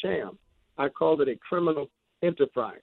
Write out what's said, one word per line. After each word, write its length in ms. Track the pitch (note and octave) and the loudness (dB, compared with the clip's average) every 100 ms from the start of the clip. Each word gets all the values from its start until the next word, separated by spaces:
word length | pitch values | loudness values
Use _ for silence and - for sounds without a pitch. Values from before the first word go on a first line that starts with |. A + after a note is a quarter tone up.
sham. 320 | G3 E3 G2 - _ _ _ - | -4 -4 -6 -14 _ _ _ -4
I 120 | C#3 | -4
called 320 | - E3 D3+ | 2 2 4
it 60 | C3+ | 2
a 80 | |
criminal 540 | A2+ - F3+ E3+ D#3 C#3 _ _ - | -2 -4 0 0 0 -6 _ _ -2
enterprise. 560 | F3 E3 C#3 B2+ G#2+ - | -2 2 0 0 -6 -8